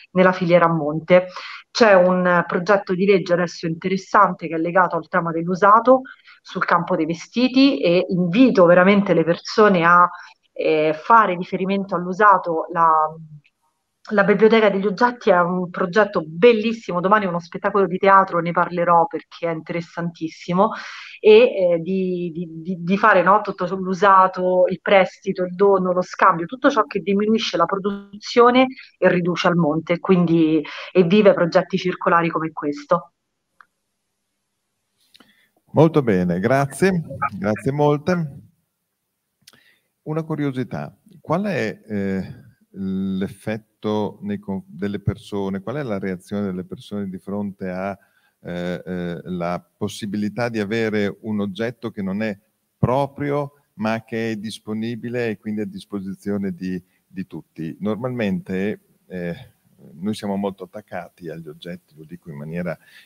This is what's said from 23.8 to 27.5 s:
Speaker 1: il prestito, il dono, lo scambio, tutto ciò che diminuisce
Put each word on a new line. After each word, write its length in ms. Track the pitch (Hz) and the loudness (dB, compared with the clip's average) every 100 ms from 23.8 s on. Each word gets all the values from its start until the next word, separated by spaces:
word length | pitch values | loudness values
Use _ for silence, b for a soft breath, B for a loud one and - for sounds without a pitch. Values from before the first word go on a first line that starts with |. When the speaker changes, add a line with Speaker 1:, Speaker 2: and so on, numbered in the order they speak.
| 185 185 202 190 190 185 185 185 180 | -6 2 6 6 4 2 0 2 2
Speaker 1:
il 120 | 185 | 0
prestito, 640 | - 202 185 - 202 185 | 2 4 4 -2 -8 -4
il 100 | 180 | -6
dono, 380 | 180 202 190 185 | 2 4 4 2
lo 100 | 180 | -2
scambio, 440 | 175 - 202 170 170 | -4 2 2 2 -4
tutto 220 | 254 285 | -2 0
ciò 140 | 285 | 2
che 140 | - 202 | -2 -4
diminuisce 580 | 165 202 214 220 - | -2 0 0 0 -2